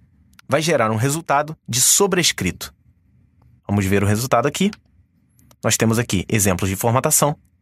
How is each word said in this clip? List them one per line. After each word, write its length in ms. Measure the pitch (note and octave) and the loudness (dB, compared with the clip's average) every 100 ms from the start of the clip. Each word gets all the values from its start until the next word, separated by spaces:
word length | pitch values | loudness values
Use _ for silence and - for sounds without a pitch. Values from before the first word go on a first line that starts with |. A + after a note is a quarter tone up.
| _ _ _ - _ | _ _ _ -20 _
vai 140 | C3+ | -2
gerar 280 | D#3+ D3+ A2 | 0 0 2
um 40 | A2 | 2
resultado 640 | C3+ D3+ E3 C#3+ D3+ E3 - | 0 -2 -2 -2 -2 -10 -8
de 140 | B2+ | 0
sobrescrito. 920 | - - G3+ F#3 E3 - F2+ - - - _ _ _ _ _ _ _ _ - | 2 2 2 2 0 0 -4 -4 -14 -18 _ _ _ _ _ _ _ _ -4
Vamos 180 | G2+ F#2+ | -2 2
ver 180 | G2 | 0
o 40 | G2+ | 2
resultado 400 | G#2+ B2+ A#2+ C3+ | -2 0 0 0
aqui. 240 | C#3+ G3 - _ _ _ _ _ _ _ - | -2 -4 -4 _ _ _ _ _ _ _ -6
Nós 120 | A#2+ - | -2 0
temos 240 | A2+ A2+ | 0 0
aqui 260 | A#2+ F#2+ - | 0 -2 0
exemplos 400 | A2 G2 F#2+ G2 | 0 2 0 -2
de 60 | G2 | -2
formatação 640 | A#2 A#2 D#3 - D3 D3+ _ _ | 0 0 2 0 0 -4 _ _